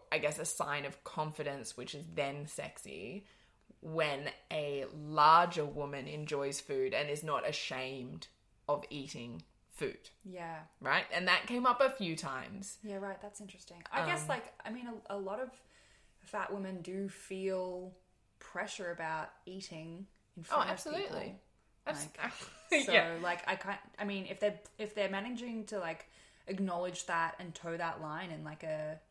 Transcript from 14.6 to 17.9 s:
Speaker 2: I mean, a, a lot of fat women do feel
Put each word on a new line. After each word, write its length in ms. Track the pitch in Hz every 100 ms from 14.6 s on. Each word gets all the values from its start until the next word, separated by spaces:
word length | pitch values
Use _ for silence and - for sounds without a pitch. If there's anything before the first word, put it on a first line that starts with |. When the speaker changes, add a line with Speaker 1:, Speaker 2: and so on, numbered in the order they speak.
| -
Speaker 2:
I 40 |
mean, 180 | 240 240 220 -
a, 60 | 202
a 20 |
lot 220 | 190 214
of 80 | 254 - - - - - - _
fat 320 | - 208 190
women 280 | 196 190 185
do 260 | 170 190 196
feel 840 | - - 190 190 185 185 180 185